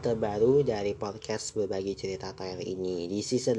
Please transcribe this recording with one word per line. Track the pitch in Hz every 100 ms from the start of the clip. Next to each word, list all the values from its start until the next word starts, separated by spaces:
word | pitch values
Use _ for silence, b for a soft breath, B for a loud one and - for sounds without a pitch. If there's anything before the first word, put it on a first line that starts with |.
terbaru | 123 113 110 104 117 139
dari | 131 107 101
podcast | 98 104 104 - 107 - 110
Berbagi | 98 98 98 -
Cerita | - 190 190 190
Thailand | 185 185
ini | 90 92 92 90 87
di | 101
season | 104 127 131